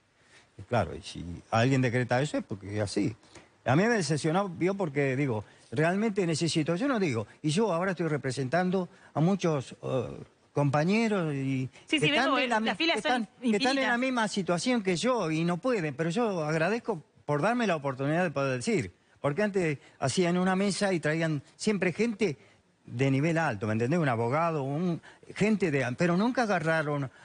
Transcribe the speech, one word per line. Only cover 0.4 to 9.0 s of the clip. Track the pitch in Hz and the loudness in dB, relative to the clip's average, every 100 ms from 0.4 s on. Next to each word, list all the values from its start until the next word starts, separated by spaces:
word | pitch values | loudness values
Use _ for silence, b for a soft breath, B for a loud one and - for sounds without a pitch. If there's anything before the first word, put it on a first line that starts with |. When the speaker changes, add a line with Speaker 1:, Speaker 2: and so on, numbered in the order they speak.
| b - | b -16
Speaker 1:
Y | |
claro, | 101 113 80 | -2 0 0
y | 69 | -4
si | - - 85 85 - | -12 -12 -10 -12 -2
alguien | 113 127 135 | 2 4 4
decreta | 127 123 113 123 | 2 0 0 0
eso | 151 269 | 0 -4
es | |
porque | - 101 98 104 | -6 -10 -8 -4
es | |
así. | 104 - 160 - B B B _ | -2 0 -2 -4 B B B _
A | - | 0
mí | 139 | 2
me | 220 | 4
decepcionó, | 226 147 156 160 170 202 | 2 0 -2 0 0 -2
vio, | 156 175 | -2 -2
porque | 202 175 139 139 131 | -2 -4 -2 0 0
digo, | 143 107 - B B | -2 -2 -6 B B
realmente | 117 160 196 226 202 175 | 0 0 2 -2 0 -2
necesito, | 151 165 165 147 175 | 0 0 0 0 -2
yo | 277 | 0
no | 233 | 0
digo, | 175 113 104 B | 0 -2 -6 B
y | 151 | -2
yo | 156 220 | 0 0
ahora | 165 190 | 0 -2
estoy | 175 165 | -2 -2
representando | 147 131 123 127 165 185 190 175 B | -2 -4 -4 0 0 2 0 -4 B